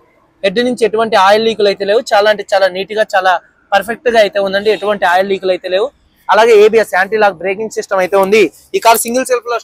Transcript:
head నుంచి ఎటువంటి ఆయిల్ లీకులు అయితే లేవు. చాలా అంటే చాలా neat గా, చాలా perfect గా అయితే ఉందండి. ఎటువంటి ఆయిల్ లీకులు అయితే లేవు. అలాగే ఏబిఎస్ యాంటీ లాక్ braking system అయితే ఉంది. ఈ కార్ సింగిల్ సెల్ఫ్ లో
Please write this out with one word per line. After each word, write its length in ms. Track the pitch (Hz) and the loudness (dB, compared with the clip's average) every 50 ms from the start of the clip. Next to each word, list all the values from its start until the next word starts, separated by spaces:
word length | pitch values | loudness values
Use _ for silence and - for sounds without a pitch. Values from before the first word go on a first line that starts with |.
| _ _ _ _ _ _ _ - - | _ _ _ _ _ _ _ -6 -6
head 160 | 196 180 240 240 254 | -4 -2 -2 -2 -2
నుంచి 140 | 247 - 233 202 | -2 -2 -2 -2
ఎటువంటి 280 | 214 220 226 220 226 202 185 | 0 -2 -2 0 2 2 4
ఆయిల్ 180 | 196 208 220 226 226 | 4 4 2 2 0
లీకులు 200 | 220 214 208 202 | 0 0 0 -2
అయితే 120 | 196 196 202 190 | 0 -2 -2 -2
లేవు. 100 | 208 254 240 - | 0 -2 0 0
చాలా 160 | 226 202 208 214 | 0 2 2 2
అంటే 120 | 214 202 202 - 208 | 0 -2 -2 -2 0
చాలా 140 | 190 196 185 180 | 0 0 0 -2
neat 180 | 185 196 - 208 214 | -4 -8 -6 -4 -4
గా, 60 | 214 - - | -4 -2 -2
చాలా 180 | 190 185 185 180 160 _ _ _ _ _ - 202 | 0 0 0 0 -2 _ _ _ _ _ -2 -2
perfect 340 | 196 185 214 226 202 - 247 226 | -2 -2 -2 -8 -6 -4 0 2
గా 60 | 226 208 | 2 2
అయితే 140 | 190 - 202 196 | 2 0 -2 -4
ఉందండి. 240 | 190 190 202 208 214 208 | -2 -2 -2 0 0 -2
ఎటువంటి 280 | 170 202 208 208 196 190 175 | -2 -2 -4 -4 -2 0 0
ఆయిల్ 160 | 175 185 196 202 | 2 0 0 0
లీకులు 200 | 196 185 190 185 185 | -4 -4 -2 -4 -4
అయితే 120 | 175 - 180 185 | -4 -4 -4 -2
లేవు. 140 | 190 233 285 _ _ _ _ _ _ - - | -2 -2 -4 _ _ _ _ _ _ -4 0
అలాగే 200 | 185 208 233 240 226 202 208 | 2 2 4 4 6 6 6
ఏబిఎస్ 300 | 214 214 220 202 - 196 180 | 4 4 2 0 0 0 -2
యాంటీ 180 | 190 196 220 214 | -2 -2 0 0
లాక్ 140 | 208 202 185 156 | 0 0 0 -2
braking 300 | 170 190 196 202 220 208 - | -6 -6 -6 -6 -8 -8 -8
system 240 | 220 196 - 202 190 185 | -10 -8 -4 -2 -2 -2
అయితే 120 | 170 196 196 190 | 0 0 0 2
ఉంది. 180 | 190 208 220 185 143 - - _ - - | 2 4 2 2 2 -2 -10 _ -8 -6
ఈ 20 | 196 - | -2 2
కార్ 120 | 226 233 226 - | 2 2 2 0
సింగిల్ 220 | 226 233 262 254 - | -4 -4 -4 -2 -2
సెల్ఫ్ 180 | 247 240 - 233 | -4 -4 -4 -6
లో 40 | 233 220 | -8 -8